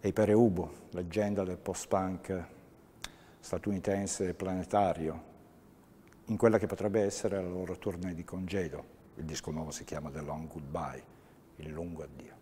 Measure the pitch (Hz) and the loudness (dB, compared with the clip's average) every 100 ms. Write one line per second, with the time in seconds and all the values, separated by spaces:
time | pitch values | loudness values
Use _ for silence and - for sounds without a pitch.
0 | 104 92 104 107 120 90 80 - - 90 | 2 4 8 8 8 6 -2 -8 -10 -8
1 | 87 92 104 101 92 90 - 90 - 98 | -4 0 0 0 -2 -4 -6 -6 0 2
2 | 92 90 - 92 82 - - - - - | 2 -2 -4 -4 -4 -14 -20 -20 -20 -16
3 | - - - - - 90 - 98 85 98 | -16 -16 -20 -20 -6 -4 -2 -2 2 0
4 | 98 - 92 87 95 92 87 104 98 82 | 0 -2 -2 -2 -2 -2 2 4 4 2
5 | 80 80 - - - - - - - - | -2 -4 -10 -20 -20 -20 -20 -20 -20 -20
6 | - - - 110 117 107 104 98 104 104 | -20 -20 -4 6 8 8 4 0 2 4
7 | 101 - 110 98 90 90 90 90 - 87 | 2 2 -2 -2 -2 -4 -4 -4 -4 -4
8 | 90 82 85 92 92 95 85 69 - - | -4 -6 -8 -6 -2 -2 -2 -6 -12 -20
9 | - - 78 78 - 78 78 - - 80 | -20 -10 -6 -6 -6 -6 -6 -8 -8 -8
10 | 76 76 73 76 80 82 71 80 78 65 | -6 -8 -6 -6 -6 -10 -8 -6 -6 -8
11 | - - - - - - 78 78 85 82 | -14 -20 -20 -20 -20 -14 -10 -8 -8 -8
12 | 73 - 80 - | -12 -12 -18 -18